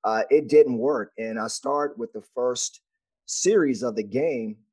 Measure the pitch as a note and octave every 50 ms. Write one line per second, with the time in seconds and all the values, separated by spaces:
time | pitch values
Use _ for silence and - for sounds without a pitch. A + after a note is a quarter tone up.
0 | - G#2+ A2 A2+ G#2+ - C#3 D#3 D3 A2 C#3+ D3+ D3 C3 B2 A2+ A#2+ C#3 D3+ A#2+
1 | G#2 - _ - A2+ A2+ A2 A2+ G#2+ A2+ - - - C3 C#3+ D3 D3 C#3+ - A2
2 | A#2 A2+ _ G#2+ G#2 _ _ B2+ B2 B2+ B2 B2 - - - - _ _ _ _
3 | _ _ _ _ _ - - - - F3+ A3 G3+ E3 C#3 B2+ G2+ B2 A#2+ G#2+ A2
4 | G#2+ G#2 G2 B2+ D3+ E3 C#3+ A#2+ A2+ A2 G#2+ _ _ _